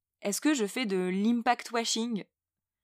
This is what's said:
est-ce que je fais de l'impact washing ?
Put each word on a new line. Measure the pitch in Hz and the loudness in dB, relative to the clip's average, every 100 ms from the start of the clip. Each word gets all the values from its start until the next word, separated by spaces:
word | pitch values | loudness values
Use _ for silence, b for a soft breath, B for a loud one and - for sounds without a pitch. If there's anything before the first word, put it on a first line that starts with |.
| _ _ | _ _
est-ce | 202 190 | -4 0
que | 294 | 2
je | 294 202 | 2 0
fais | 262 226 | -2 -2
de | 190 | 0
l'impact | 185 190 214 240 247 240 - | 0 2 2 2 2 0 0
washing ? | 233 226 226 233 214 - _ _ _ _ _ | -2 0 -2 -2 -4 -6 _ _ _ _ _